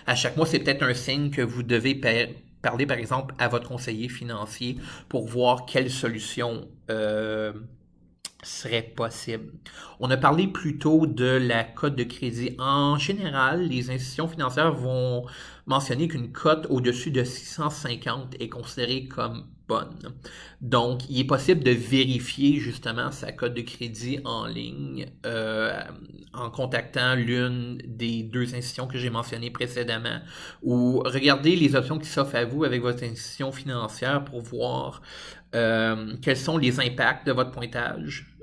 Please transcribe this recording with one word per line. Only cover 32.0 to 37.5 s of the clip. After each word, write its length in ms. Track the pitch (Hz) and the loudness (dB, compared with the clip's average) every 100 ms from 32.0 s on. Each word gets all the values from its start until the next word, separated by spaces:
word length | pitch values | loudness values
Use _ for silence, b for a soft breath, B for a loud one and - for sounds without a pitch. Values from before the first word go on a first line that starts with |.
| - | -2
s'offrent 260 | - 139 120 | 0 0 0
à 100 | 117 | 0
vous 200 | 139 151 | 0 0
avec 160 | 123 | 2
votre 220 | 120 120 | 0 -2
institution 480 | 123 113 - - 135 | -4 -8 -10 -6 -6
financière 760 | 135 143 123 107 - 123 143 143 | -6 -6 -4 -4 -4 0 0 -2
pour 160 | 127 | -8
voir, 600 | 117 120 123 127 135 - B B B B - 117 | -8 -2 -2 -2 -4 -8 B B B B -4 2
euh, 600 | 113 113 113 110 110 - | 4 4 2 0 -4 -2
quels 160 | - 131 | 0 2
sont 200 | - 160 | 2 2
les 220 | 131 127 | 4 4
impacts 460 | 127 123 120 135 - | 0 2 2 2 2
de 60 | |
votre 200 | 123 127 | 2 0